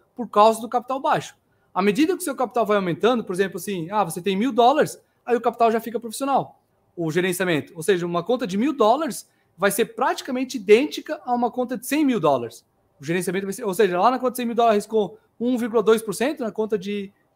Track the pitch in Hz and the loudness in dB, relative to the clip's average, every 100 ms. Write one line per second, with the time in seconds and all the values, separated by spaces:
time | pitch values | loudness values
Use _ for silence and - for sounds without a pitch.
0 | _ - 214 208 220 220 226 247 240 269 | _ -12 -2 4 6 4 -2 -4 -4 -2
1 | 302 196 - - _ _ _ 185 202 202 | 0 0 -2 -12 _ _ _ -2 0 2
2 | 320 349 311 247 247 240 208 208 185 156 | 2 0 -4 -4 -2 0 2 2 0 0
3 | 214 247 - 180 190 190 190 190 160 208 | 2 2 0 -2 -2 -4 -8 -6 -4 -2
4 | 180 170 175 190 247 233 240 294 214 - | -2 -4 -2 0 0 4 4 4 0 -4
5 | _ _ - 247 240 226 233 226 233 226 | _ _ -4 -2 0 2 2 2 -4 -8
6 | 233 220 269 254 143 - _ _ _ - | -10 -8 -2 -2 -2 -10 _ _ _ -6
7 | 165 165 185 180 185 156 - 170 156 185 | -4 0 -2 -2 0 -2 -2 -4 0 0
8 | 175 170 170 247 240 196 262 294 208 262 | 0 -2 -2 -2 -2 -2 -2 2 4 4
9 | 320 190 - _ _ - 196 196 226 - | 0 -6 -14 _ _ -2 0 0 -2 -2
10 | 269 359 - 254 262 254 190 214 302 - | -2 -2 -4 -6 -4 -4 6 6 6 -6
11 | - 302 254 240 240 240 247 254 - 294 | -10 -10 -4 -2 -2 -4 -6 -6 -4 0
12 | 285 233 156 135 117 - _ _ _ _ | 0 2 2 2 -2 -12 _ _ _ _
13 | 143 175 180 185 196 196 226 175 202 175 | -6 -4 -2 -4 -6 -6 -4 2 2 4
14 | 208 254 254 247 240 233 233 208 202 220 | 2 2 -2 -2 -2 2 2 2 0 -2
15 | 196 - _ - 240 254 233 226 202 226 | -2 -6 _ -6 -2 0 0 0 4 2
16 | 220 180 247 311 226 190 220 214 190 208 | 2 -4 -4 -4 -6 -6 -4 -4 -4 -8
17 | 196 _ _ | -8 _ _